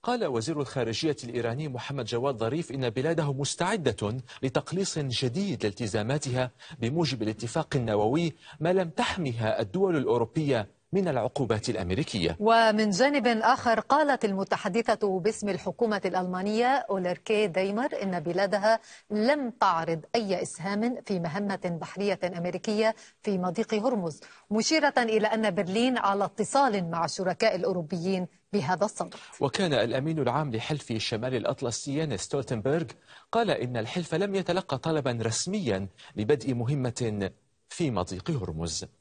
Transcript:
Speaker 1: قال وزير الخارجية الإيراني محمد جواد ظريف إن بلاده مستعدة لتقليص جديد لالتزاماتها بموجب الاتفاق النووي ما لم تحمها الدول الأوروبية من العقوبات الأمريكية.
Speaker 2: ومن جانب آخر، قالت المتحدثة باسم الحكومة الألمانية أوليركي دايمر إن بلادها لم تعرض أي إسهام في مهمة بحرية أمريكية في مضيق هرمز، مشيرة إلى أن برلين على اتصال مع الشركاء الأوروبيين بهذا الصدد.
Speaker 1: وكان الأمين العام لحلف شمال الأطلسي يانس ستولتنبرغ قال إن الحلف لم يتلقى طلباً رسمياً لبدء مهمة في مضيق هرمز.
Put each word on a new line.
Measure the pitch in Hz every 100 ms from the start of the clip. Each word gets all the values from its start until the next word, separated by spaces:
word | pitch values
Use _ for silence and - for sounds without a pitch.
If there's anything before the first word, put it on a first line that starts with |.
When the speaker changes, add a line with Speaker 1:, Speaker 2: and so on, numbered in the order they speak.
| -
Speaker 1:
قال | 247 185
وزير | 120 113 156
الخارجية | 135 - 117 110 156 143
الإيراني | 123 120 117 120 156
محمد | 123 - 139 113
جواد | 117 135 123
ظريف | 113 147 170
إن | 135 127
بلاده | 113 143 165 147
مستعدة | 135 139 - 180 214 139 110 104 107 - -
لتقليص | 131 147 - 170 190 -
جديد | 139 117 127 117 202 131
لالتزاماتها | 110 98 117 107 107 147 143 127 127 _ - -
بموجب | 113 151 160 120
الاتفاق | 107 110 117 165 151 139
النووي | 113 104 107 143 170 - - -
ما | 156
لم | 185 175
تحمها | - 240 - 151 117 110 107
الدول | 110 185 196 165
الأوروبية | 120 120 117 - 151 123 101 _ _
من | 185 180
العقوبات | 135 110 - 127 107 -
الأمريكية. | 104 90 95 160 110 80 82
Speaker 2:
ومن | 208 226 226 214 214
جانب | 185 262 294 247
آخر، | 226 220 262 247 220
قالت | - 277 302 254 214
المتحدثة | 196 196 185 208 190 226 214 208 185
باسم | 180 214 208
الحكومة | 185 - 175 233 202 190
الألمانية | 185 180 185 196 214 240 269 -
أوليركي | 196 180 180 - 214 214
دايمر | 165 190 208 277 330
إن | 202 180
بلادها | 165 175 196 202 208 226 - - _
لم | 208 220 294 254
تعرض | - 202 170 165 165 - 233
أي | 214 185
إسهام | 185 - 170 202 233 247 -
في | 190
مهمة | 165 165 208 190 180 170
بحرية | 175 - 202 185 175 180
أمريكية | 175 175 - 208 220 220 - _
في | - 190
مضيق | 180 175 220
هرمز، | 214 226 247 170 143 - - _
مشيرة | 208 214 320 285 262
إلى | 233 220 214
أن | 220 220 180
برلين | 175 196 247 247
على | 196 196 196
اتصال | - 202 277 277 202 170
مع | 165 165
الشركاء | - 185 175 220 190
الأوروبيين | 175 180 156 180 175 190 180 _ _
بهذا | 208 139 180 208
الصدد. | - 175 - - -
Speaker 1:
وكان | 135 - 185
الأمين | 131 113 127 147 160
العام | 123 123 151 110
لحلف | 110 151 -
شمال | 110 - 110 123 127
الأطلسي | 101 127 123 113 - 139
يانس | 160 104
ستولتنبرغ | - 143 131 117 104 156 143 - _ - -
قال | 226 233
إن | 147 123 123
الحلف | 110 - 170 160
لم | 202 196
يتلقى | 180 175 - 131
طلباً | 165 156 135 120
رسمياً | 113 113 - 208 170 95 95 - - -
لبدء | 107 147 -
مهمة | 123 117 147 127 117 120 104 95 - _ _ _
في | - 160
مضيق | 107 90 90 -
هرمز. | 151 90 80 82 78 82 _